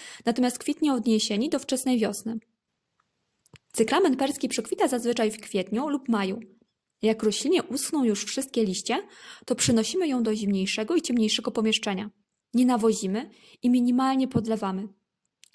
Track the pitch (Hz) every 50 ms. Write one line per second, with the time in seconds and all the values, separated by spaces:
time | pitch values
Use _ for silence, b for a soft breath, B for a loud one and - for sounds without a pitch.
0 | B B B B B 233 226 247 247 247 247 - - - 294 - 320 294 269 240
1 | 214 233 220 214 - - 208 202 254 311 - 269 - - 269 254 - 254 254 226
2 | 220 202 208 - - 220 226 220 _ _ _ _ _ _ _ _ _ _ _ _
3 | _ _ _ _ _ _ _ _ _ _ _ - _ _ - - 220 226 269 349
4 | 392 311 254 262 269 285 285 - - - - - 214 - - - 381 262 262 233
5 | 226 233 240 247 220 214 214 - - - - 190 185 - 208 233 294 302 285 269
6 | - - 226 202 196 185 196 233 - - - _ _ _ _ _ _ _ _ -
7 | - 220 220 220 214 214 202 - - 277 370 311 - - 240 285 - - 320 294
8 | 254 220 202 202 - - - 269 269 - - 240 220 190 180 - - - 240 349
9 | 403 B B B B B B B B - 247 - - - 233 220 220 - - 370
10 | 349 302 262 247 226 220 214 220 208 202 196 190 190 196 - 214 220 214 349 320
11 | - - 240 233 220 208 - - - 247 - 226 220 220 214 - - 208 190 190
12 | 208 214 - _ _ _ _ _ _ _ - 240 254 247 247 220 220 226 208 -
13 | 202 185 196 226 - - B B B B B B - 247 247 247 240 247 247 254
14 | 262 269 269 262 262 262 - 233 220 226 220 220 214 190 185 185 214 196 - _
15 | _ _ _ _ _ _ _ _ _ -